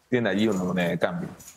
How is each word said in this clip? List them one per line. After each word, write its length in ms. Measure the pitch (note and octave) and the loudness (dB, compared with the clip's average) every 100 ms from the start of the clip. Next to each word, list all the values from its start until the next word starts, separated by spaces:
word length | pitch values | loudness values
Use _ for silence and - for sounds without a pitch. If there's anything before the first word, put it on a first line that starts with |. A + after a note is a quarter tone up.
| - | -2
tiene 200 | B2 A2 | 0 2
allí 180 | F#2+ A2 | 2 2
una 160 | F#2+ | 2
moneda 260 | F2+ F2+ F2 | 0 0 0
de 80 | E2+ | 0
cambio. 320 | G2+ F2 - - - | -2 -2 -8 -10 -20